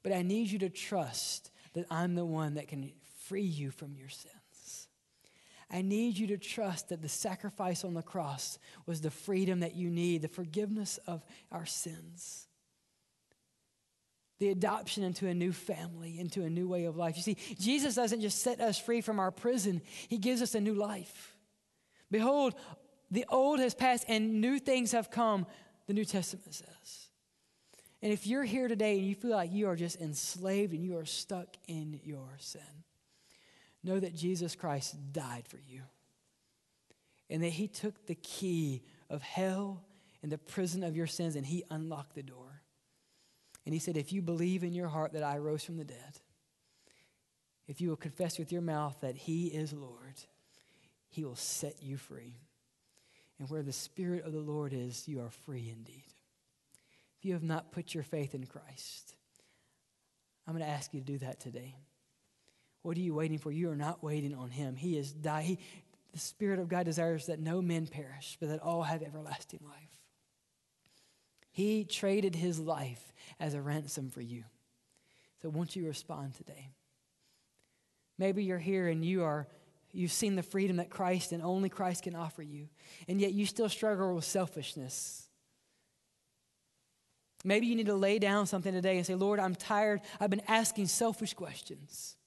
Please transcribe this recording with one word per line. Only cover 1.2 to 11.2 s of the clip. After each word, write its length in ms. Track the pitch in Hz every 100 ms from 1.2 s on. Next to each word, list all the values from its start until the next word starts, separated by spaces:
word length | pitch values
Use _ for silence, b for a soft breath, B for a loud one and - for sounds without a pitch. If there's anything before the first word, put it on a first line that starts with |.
| - - - B B
that 140 | 170 170
I'm 240 | 165 180
the 120 | 175 170
one 280 | 156 151
that 140 | 147 -
can 240 | 143 139 - - -
free 200 | - 196
you 300 | 196 151 139
from 240 | - 147
your 160 | 139 135
sins. 800 | - - - _ - - - - _ _ B B B B B B
I 100 | 180
need 380 | 190 208 240 196
you 80 | 214
to 100 | 202
trust 540 | - - 202 165 -
that 100 | 170
the 80 | 156
sacrifice 760 | - 208 185 208 - 185 175
on 100 | 185
the 80 | 165
cross 560 | 160 190 147 139 - - B B
was 160 | - 165
the 100 | 156
freedom 500 | - - 190 190 180
that 140 | 170
you 140 | 170 175
need, 320 | 170 175 170
the 80 | 151
forgiveness 680 | - 170 165 208 214 196 - -
of 180 | 170